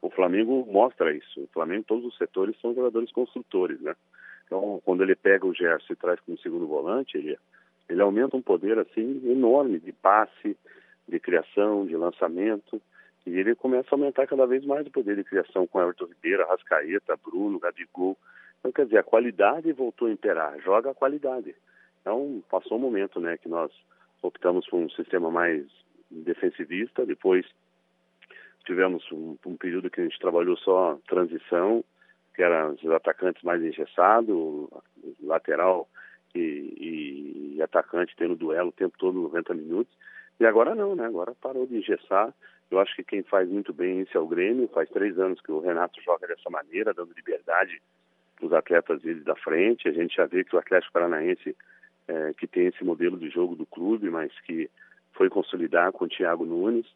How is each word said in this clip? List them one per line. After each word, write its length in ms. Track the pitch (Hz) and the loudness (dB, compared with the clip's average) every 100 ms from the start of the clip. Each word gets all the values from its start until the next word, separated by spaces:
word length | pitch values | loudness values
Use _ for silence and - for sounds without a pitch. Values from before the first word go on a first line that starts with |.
O 80 | 87 | -6
Flamengo 560 | - 90 92 113 131 120 | 0 2 2 2 0 2
mostra 460 | 98 123 - 85 76 | 2 2 2 -2 -2
isso. 240 | - - | -8 -16
O 60 | 69 | -10
Flamengo, 320 | - 82 95 107 | -6 -4 -4 -2
todos 180 | 110 | -4
os 120 | 120 - | -4 -6
setores 360 | 85 - 98 110 | -6 -2 -4 -2
são 140 | 117 | -6
jogadores 360 | 120 127 113 117 | -2 -2 -2 -4
construtores, 720 | - 127 - 123 95 90 69 | -4 -4 -6 -6 -2 -2 -2
né? 140 | 76 82 _ _ - - | -8 -10 _ _ -20 -20
Então, 380 | _ 92 101 104 | _ -4 -4 -4
quando 180 | - 90 | -2 2
ele 120 | 95 | 4
pega 320 | 92 - 98 92 | 4 6 4 4
o 80 | |
Gerson 400 | 85 87 80 - | 0 0 0 -2
e 20 | 90 | -6
traz 240 | 87 87 | -2 -2
como 160 | - 82 | -4 -10
segundo 280 | 90 85 80 | -6 -6 -4
volante, 500 | 73 76 113 135 78 | -4 -2 -4 -4 -6
ele, 220 | 73 73 _ _ _ _ _ | -6 -8 _ _ _ _ _
ele 140 | 85 | 2
aumenta 340 | 101 101 135 131 | 4 4 2 0
um 60 | |
poder, 360 | 127 90 98 110 | 2 2 4 0
assim, 440 | 95 - 113 135 | 0 -2 -4 -4
enorme 540 | 127 127 123 135 139 90 | 0 2 6 6 4 -2
de 120 | 85 | -6
passe, 640 | - 95 104 107 - 107 101 _ - _ _ - | 0 4 6 4 -4 -6 -6 _ -20 _ _ -8
de 100 | 82 | -6
criação, 680 | - 85 78 - 104 104 98 | 0 0 0 0 2 0 -2
de 100 | 80 | -2
lançamento, 840 | 85 85 87 85 104 107 - 110 _ _ - _ - | -2 -2 -4 0 -2 -2 -6 -12 _ _ -20 _ -6
e 40 | 87 | -2
ele 160 | 98 | 0
começa 340 | 120 131 127 - | 0 0 0 0
a 40 | |
aumentar 320 | 143 143 131 135 | 0 0 0 0
cada 200 | 143 127 | 2 2
vez 160 | 131 139 | 2 0
mais 200 | 143 143 | -4 -4
o 40 | |
poder 260 | 135 104 104 | -4 -2 -2
de 80 | |
criação 420 | 95 95 85 - 90 | -2 -2 -2 -2 -2
com 140 | 95 | 0
Everton 240 | 90 90 | 0 -2
Ribeiro, 380 | 87 87 80 95 | -10 -8 -2 0
Arrascaeta, 760 | 82 92 - 80 76 98 _ 80 | 2 0 0 -2 0 -4 _ -6
Bruno, 340 | - 85 104 95 | -4 -4 -4 -2
Gabigol. 560 | 85 - 87 - 92 95 _ - - _ | -6 -8 -16 -4 -4 -4 _ -20 -20 _
Então, 100 | 127 | -8
quer 140 | 127 | -2
dizer, 140 | 131 107 | 4 4
a 40 | |
qualidade 680 | - 113 120 101 101 147 165 | 6 4 2 4 4 4 -2
voltou 360 | 135 127 - 120 | -2 -4 -2 -2
a 40 | |
imperar, 480 | 107 110 85 78 73 | 0 -2 0 -2 -4
joga 300 | 90 101 123 | 2 2 2
a 40 | |
qualidade. 600 | 135 135 147 143 127 107 - _ _ _ _ | 0 -2 0 -4 -6 -8 -16 _ _ _ _
Então, 420 | - 113 143 123 - | -4 -4 -4 -8 -4
passou 260 | 95 - 110 | -4 -2 -2
um 40 | |
momento, 380 | 135 107 98 - | 0 0 -2 -4
né, 200 | 85 82 | -4 -6
que 100 | 82 | -6
nós 240 | 85 78 _ _ _ _ _ | -4 -4 _ _ _ _ _
optamos 460 | 90 - 87 90 - | -6 -2 0 0 0
por 80 | 87 | -2
um 140 | 80 | -4
sistema 400 | - 82 92 82 | -6 -4 -2 0
mais 340 | 85 87 78 71 _ _ _ _ | 0 0 0 -6 _ _ _ _
defensivista, 960 | 82 80 85 92 - 80 90 117 - | -12 -6 -2 -2 -4 -8 -6 -6 -4
depois 400 | 117 78 95 92 90 _ _ _ _ _ _ _ _ - - _ | -4 0 2 2 2 _ _ _ _ _ _ _ _ -20 -20 _
tivemos 380 | - 90 92 87 - | -6 2 2 2 -6
um, 260 | 78 80 76 - | -12 -10 -12 -12
um 100 | 87 | -8
período 340 | 92 87 90 | -4 -4 -4
que 100 | - | -4
a 40 | |
gente 140 | 87 - | -4 -2
trabalhou 380 | 92 85 87 87 | 0 2 2 0
só 400 | - 92 90 73 - | 4 4 4 0 -2
transição, 760 | 92 87 80 - 87 92 113 - _ _ _ _ | 0 0 -2 -2 0 2 2 -2 _ _ _ _
que 80 | - | 0
eram 300 | 90 82 78 | 4 4 0
os 160 | 73 80 | -4 0
atacantes 520 | 82 - 82 92 85 | 2 2 0 -2 -2
mais 200 | 85 87 | -2 -2
engessados, 1040 | 82 76 78 - 90 113 113 92 80 73 73 - _ _ - 71 | -2 -4 -8 4 6 6 4 0 -2 -6 -10 -16 _ _ -20 -14
lateral 680 | 73 82 - 76 92 90 - - - - _ | -2 -2 0 0 2 2 -2 -14 -20 -20 _
e, 40 | 90 | -6
e, 1120 | 82 71 71 - 78 80 73 71 73 73 73 73 | -4 -4 -10 -12 -10 -8 -10 -10 -12 -12 -12 -4
e 60 | |
atacante 520 | 78 87 - 85 87 - | 0 0 0 -2 -4 -2
tendo 180 | 85 | -4
duelo 340 | 85 80 80 90 | -2 -4 -2 -2
o 20 | |
tempo 240 | - 95 - | -2 -4 -2
todo, 220 | 92 92 | -2 -2
noventa 340 | 82 85 82 | -4 -4 -6
minutos, 380 | 87 78 85 120 _ - - - _ | -8 -4 -4 -4 _ -20 -20 -20 _
e 40 | |
agora 300 | 113 107 123 | 4 6 4
não, 220 | 226 202 190 | 2 -2 -2
né? 100 | 117 | -4
Agora 260 | 101 92 123 | -4 -6 -8
parou 240 | - 131 127 | -8 -6 -4
de 100 | 120 | -4
engessar. 560 | 101 92 - 98 110 - - _ _ | -2 -4 2 2 2 -4 -20 _ _
Eu 100 | 92 | 2
acho 140 | 98 - | 2 0
que 80 | |
quem 180 | - 101 | -6 -6
faz 260 | 90 101 92 | 0 2 2
muito 240 | 98 98 | -2 -6
bem 280 | 82 90 92 | -4 -2 -2
isso 160 | 95 95 | -2 -2
é 40 | |
o 60 | 80 | -2
Grêmio, 420 | 85 92 123 120 | 0 0 2 0
faz 160 | - 80 | 0 -2
três 260 | - 101 87 | 0 -2 0
anos 220 | 92 90 | 0 -2
que 120 | - | -4
o 80 | 78 | -4
Renato 400 | 87 85 87 - | -2 -2 -2 -4
joga 240 | - 85 90 | -2 -2 -2
dessa 240 | 85 - | -8 -8
maneira, 420 | 85 71 85 107 | -10 -8 -4 -4
dando 200 | 95 85 | -4 -8
liberdade 680 | 85 - 82 - 85 95 80 _ _ _ _ _ _ | -14 -8 -8 -2 0 0 -6 _ _ _ _ _ _
pros 160 | 85 | 0
atletas 480 | 80 - 85 - 80 | 2 4 2 2 -4
deles 200 | 80 82 | -4 -8
da 140 | 76 78 | -4 -6
frente. 520 | - 82 101 117 - | -2 2 2 2 0
A 40 | |
gente 240 | 78 85 - | -2 -2 0
já 100 | 82 | 0
vê 160 | 90 | 0
que 140 | 92 90 | 0 -2
o 20 | |
Atlético 340 | - 92 - | 2 2 2
Paranaense, 640 | 85 87 80 80 92 - - _ _ - _ - | 0 0 0 -2 -2 -4 -12 _ _ -20 _ -8
é, 240 | 82 78 78 | -4 -4 -6
que 120 | - | -6
tem 180 | - 90 | 0 0
esse 160 | - | 0
modelo 340 | 92 80 87 90 | -4 0 -2 -2
de 140 | 80 | -6
jogo 240 | 82 87 | -2 -2
do 100 | 87 | -2
clube, 460 | 78 - 90 110 101 | -12 -6 -2 -2 -2
mas 220 | 82 78 - | -4 -6 -10
que 280 | - 82 78 _ - _ _ | -10 -6 -6 _ -20 _ _
foi 180 | - 95 | 2 2
consolidar 600 | 101 90 92 82 85 87 | 2 -2 -4 0 2 2
com 140 | - 87 | 0 -6
o 20 | |
Thiago 360 | - 87 85 | -2 -2 0
Nunes. 420 | 82 85 95 117 117 | -2 -2 0 0 -4